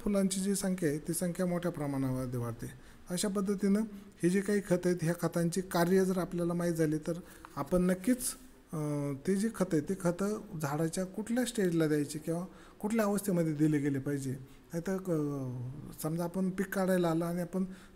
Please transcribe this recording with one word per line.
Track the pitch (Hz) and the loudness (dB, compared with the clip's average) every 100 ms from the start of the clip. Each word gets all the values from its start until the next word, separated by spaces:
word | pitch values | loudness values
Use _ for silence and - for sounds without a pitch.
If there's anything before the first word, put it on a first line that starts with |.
फुलांची | 214 196 190 190 | 0 2 2 0
जी | 196 | 0
संख्या | 190 190 185 160 | 0 0 0 0
आहे, | 151 | -2
ती | 151 | -4
संख्या | 165 180 170 180 | -2 -2 -2 -2
मोठ्या | 175 170 | 0 -2
प्रमाणामध्ये | 156 143 135 131 127 127 123 | -2 -4 -2 -2 -2 -4 -4
वाढते. | 117 113 123 - - - - | -4 -6 -10 -14 -20 -16 -6
अशा | 180 208 | -2 0
पद्धतीनं | 202 196 196 196 202 226 - - - | 0 0 2 4 4 2 -6 -16 0
हे | 170 | 2
जे | 196 | 2
काही | 190 208 | 2 0
खतं | 190 175 | 2 2
आहेत, | 180 175 | 2 0
ह्या | 160 170 | 0 0
खतांची | 165 170 170 185 | 0 0 0 0
कार्य | 180 175 170 190 | 0 2 4 4
जर | 185 185 | 4 2
आपल्याला | 170 175 175 | -2 -2 0
माहीत | 175 175 | 0 0
झाली, | 160 156 156 | 2 2 2
तर | 170 170 - - - - | -2 -6 -8 -18 -12 -6
आपण | - 180 | 2 4
नक्कीच, | 180 185 247 254 - - - - - | 4 4 2 2 0 -8 -14 -20 -10
अ, | 156 147 147 143 139 185 | -4 -2 0 -2 -2 0
ते | 190 | 0
जे | 220 | 0
खतं | - 185 156 | 0 2 2
आहे, | |
ते | 151 | 0
खतं | 190 175 175 202 214 - 156 | 0 0 0 -2 -4 -6 -6
झाडाच्या | 143 151 165 185 | -2 0 -2 -2
कुठल्या | 185 214 214 240 | -6 -6 -2 0
स्टेजला | 233 220 185 165 156 | 0 2 2 4 4
द्यायचे | 151 143 151 | 2 0 -4
किंवा | 170 165 185 - - - | -4 -4 -6 -12 -20 -6
कुठल्या | 208 226 | -2 2
अवस्थेमध्ये | 208 202 196 175 160 | 2 2 2 2 2
दिले | 147 156 147 | 4 4 4
गेले | 143 139 | 2 0
पाहिजे. | 143 143 135 123 - - - | -2 -2 -4 -6 -10 -20 -8
नाहीतर | 170 180 190 | -6 -2 -2
क-, | 190 160 147 139 127 123 123 139 - - | 0 0 0 -2 -4 -6 -8 -10 -12 -6
समजा | 156 165 | -4 -2
आपण | 170 190 185 | -2 0 -2
पीक | 185 185 | 0 -2
काढायला | 196 185 180 170 | 0 2 4 4
आलं | 160 | 2
आणि | 170 175 | 0 -2
आपण | 175 185 185 - - | -2 -2 -4 -6 -16